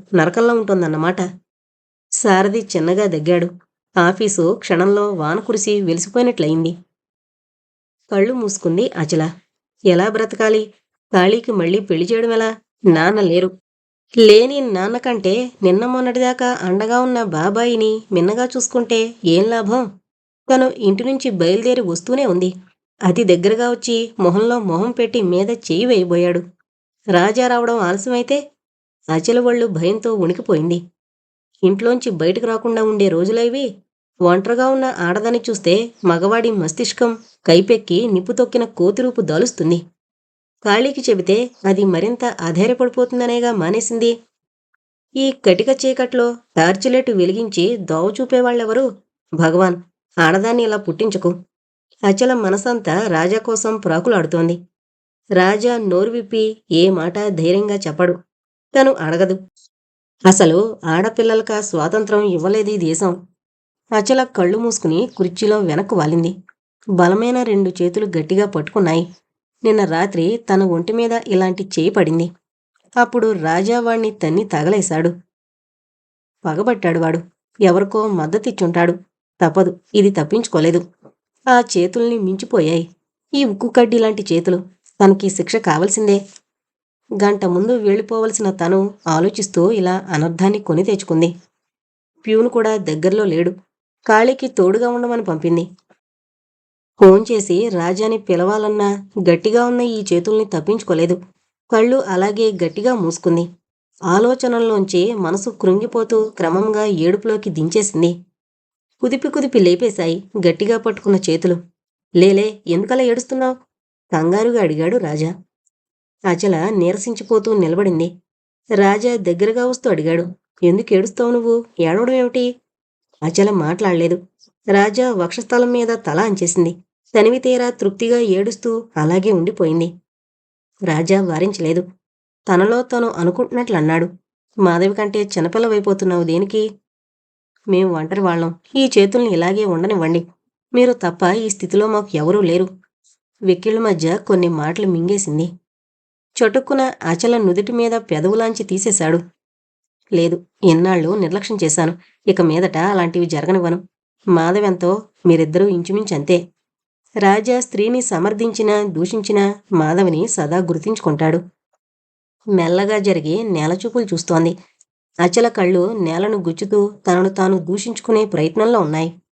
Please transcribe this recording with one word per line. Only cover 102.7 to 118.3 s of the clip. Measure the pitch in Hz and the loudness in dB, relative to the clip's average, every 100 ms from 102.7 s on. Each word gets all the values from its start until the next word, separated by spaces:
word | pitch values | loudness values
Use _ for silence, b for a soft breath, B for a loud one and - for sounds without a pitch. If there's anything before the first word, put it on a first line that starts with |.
| 208 233 | -2 -2
మూసుకుంది. | 240 165 165 185 170 170 - _ _ _ _ | 0 -2 -2 0 0 -2 -10 _ _ _ _
ఆలోచనల్లోంచి | 185 190 233 262 254 233 226 208 196 180 196 | 0 2 2 0 -2 0 0 0 0 0 0
మనసు | 220 170 196 233 | -2 -4 -4 -6
కృంగిపోతూ | 208 190 190 240 233 220 220 - | -2 0 0 0 -4 0 0 0
క్రమంగా | - 170 185 214 214 | -4 -2 0 0 0
ఏడుపులోకి | 214 175 170 196 226 214 214 | -2 0 0 0 -2 -4 -4
దించేసింది. | 160 160 214 202 160 170 175 - _ _ _ _ _ _ _ | -4 -2 0 -2 0 0 -2 -12 _ _ _ _ _ _ _
కుదిపి | 247 269 285 | -4 -2 -4
కుదిపి | 294 262 240 | -2 0 4
లేపేశాయి | 175 180 240 196 165 170 - 214 175 | 4 4 0 -2 -4 -4 -6 -2 0
గట్టిగా | 170 214 226 | 0 0 0
పట్టుకున్న | 220 202 202 190 185 | -2 -4 0 0 0
చేతులు. | 160 180 175 - _ _ _ _ 175 | 0 0 -2 -6 _ _ _ _ 4
"లేలే, | 190 196 214 208 - | 4 4 0 -4 -4
ఎందుకలా | 170 202 254 | -4 0 0
ఏడుస్తున్నావ్?" | 247 240 247 262 254 254 _ _ _ _ _ | 2 0 -4 -4 -4 -4 _ _ _ _ _
కంగారుగా | 160 165 196 226 233 | -2 0 2 2 0
అడిగాడు | 175 156 160 233 | 0 0 -2 -2
రాజా. | 165 151 160 185 - _ _ _ _ _ _ _ | -2 -4 -4 -6 -16 _ _ _ _ _ _ _
అచల | 196 175 196 165 185 | -4 0 0 0 0
నీరసించిపోతూ | 202 170 196 240 226 202 220 208 214 | 0 0 0 -6 -8 0 0 2 0
నిలబడింది. | 160 170 196 160 170 - _ | 0 0 0 0 -2 -6 _